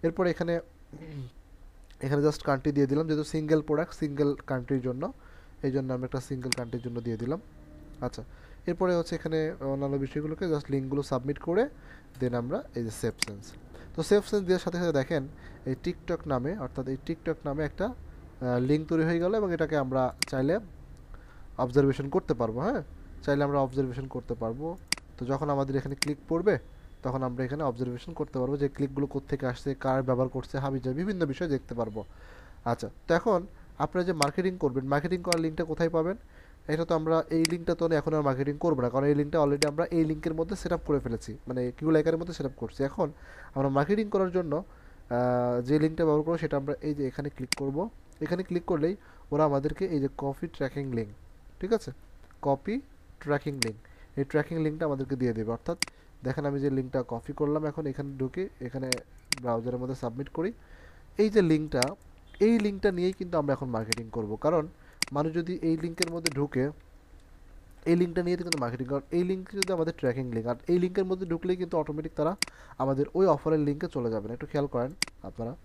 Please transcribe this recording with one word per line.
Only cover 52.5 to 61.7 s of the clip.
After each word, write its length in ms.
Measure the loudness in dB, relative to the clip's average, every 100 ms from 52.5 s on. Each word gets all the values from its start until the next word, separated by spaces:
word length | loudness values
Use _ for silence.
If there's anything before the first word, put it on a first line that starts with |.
| 0 0 -4 -4 -20 -20 -12
tracking 300 | 0 0 0 -2 -4
link, 120 | -4 -16 -20 -10 -2
এই 40 |
tracking 400 | 2 2 2 0
লিঙ্কটা 220 | 0 0 0
আমাদেরকে 300 | 0 -2 2
দিয়ে 180 | 2
দেবে। 180 | 2 -2
অর্থাৎ 260 | -4 -4 -4 -4 -6 -20 -8
দেখেন 220 | -4 -2 0
আমি 140 | 0
যে 100 | 2
লিঙ্কটা 340 | 0 0 -2 -2
copy 260 | -6 -6
করলাম, 320 | -2 0 2 0
এখন 200 | -2 -4
এখানে 240 | -4 -6 -4
ঢুকে 320 | -4 -2 -6 -6
এখানে 300 | -8 -6 -4 -6 -8 -20 -10 -6
ব্রাউজারের 380 | 0 0 0 -4
মধ্যে 140 | -4 -4
submit 340 | -6 -6 -8
করি। 220 | -4 -4 -4 -18 -20 -20 -20 -16 2
এই 120 | 4
যে 120 | 6
লিঙ্কটা, 420 | 6 4 2